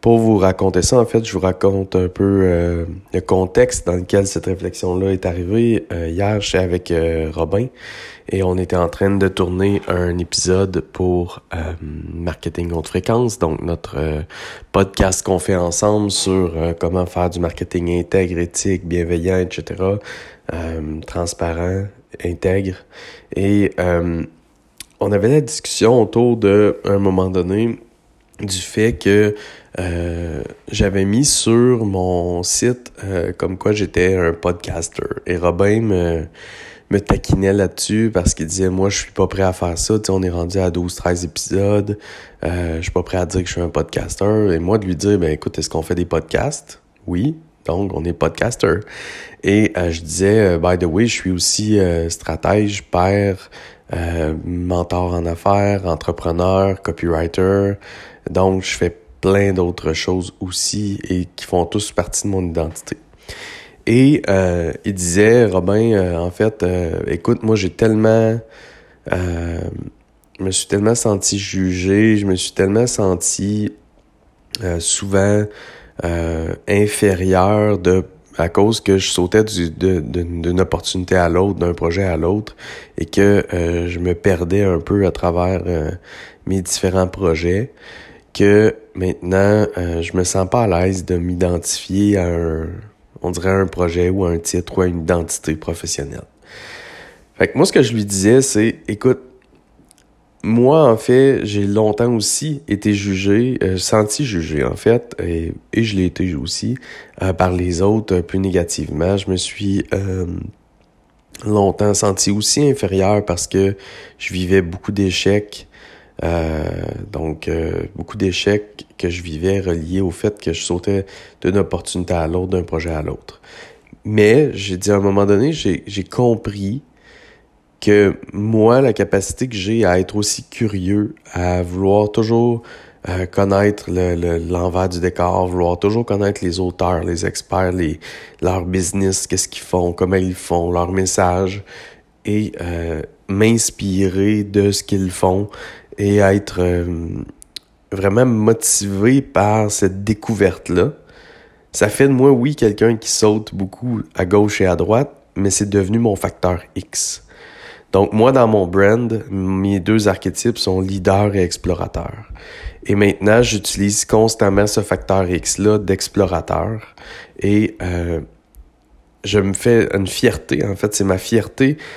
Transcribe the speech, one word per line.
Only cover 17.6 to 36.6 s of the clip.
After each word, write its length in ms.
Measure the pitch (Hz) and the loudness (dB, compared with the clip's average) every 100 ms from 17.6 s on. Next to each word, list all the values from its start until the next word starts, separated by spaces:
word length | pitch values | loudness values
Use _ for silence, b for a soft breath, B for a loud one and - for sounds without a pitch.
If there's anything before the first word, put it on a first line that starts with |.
| 90 90 87 87 | -6 -4 -2 -2
intègre, 380 | 85 95 92 87 | 0 0 0 -2
éthique, 500 | 87 - 101 92 87 | -4 -4 -2 -2 -2
bienveillant, 520 | 87 82 87 85 92 | -4 0 -2 0 0
et 80 | 90 | 0
cetera, 440 | - - - 95 104 B B B B - | -6 -10 -4 -2 -2 B B B B -10
euh, 460 | 82 82 82 78 78 80 | -8 -6 -6 -6 -8 -8
transparent, 800 | - 85 - 85 82 87 95 101 - _ - | -6 -6 -4 -6 -4 -4 -4 -6 -12 _ -10
intègre. 520 | 90 85 95 92 98 87 - B B B B - | -8 -2 0 0 -2 -6 -14 B B B B -2
Et, 360 | 98 101 101 - | 2 4 2 0
euh, 440 | 90 87 87 85 - _ _ _ _ _ - _ | 0 0 0 -4 -6 _ _ _ _ _ -20 _
on 140 | 101 | 0
avait 160 | 101 107 | 2 4
la 120 | 151 | 2
discussion 580 | 135 - - - 110 123 | 2 -6 -8 2 4 6
autour 380 | 107 - 123 117 | 4 4 2 4
de, 400 | 101 101 104 - 95 | 4 6 4 2 0
à 60 | |
un 60 | 101 | 2
moment 300 | 98 92 92 | 2 2 0
donné, 520 | 92 87 98 117 117 - _ _ _ _ _ | 0 0 0 0 -4 -12 _ _ _ _ _
du 160 | 104 92 | -8 -8
fait 380 | - - 110 | -6 0 0
que, 400 | - - 101 107 104 B B B - | 2 4 4 4 0 B B B -8
euh, 640 | 90 85 85 85 85 76 - - - | -4 -4 -4 -4 -6 -8 -10 -14 -12
j'avais 320 | 104 104 98 | 0 0 2
mis 220 | 95 107 143 | 2 2 2
sur 580 | - - 117 120 123 | 2 4 4 6 4
mon 580 | 110 95 90 90 87 87 | 0 0 0 0 0 -2
site, 480 | 90 - 123 123 - - | -2 0 0 -2 -8 -14
euh, 280 | 98 95 82 92 | -6 -4 -4 -4
comme 200 | 87 92 | -4 -2
quoi 160 | - | -2
j'étais 440 | 104 95 - 90 95 | 0 0 0 2 2
un 160 | 85 | 2
podcaster. 720 | 82 87 87 - 82 80 - - - - | 0 -2 -4 -6 -6 -8 -8 -8 -8 -6
Et 100 | 87 | 0
Robin 440 | 87 87 98 107 | 0 2 2 2
me, 440 | 113 95 87 85 78 B B B | 2 2 2 0 -4 B B B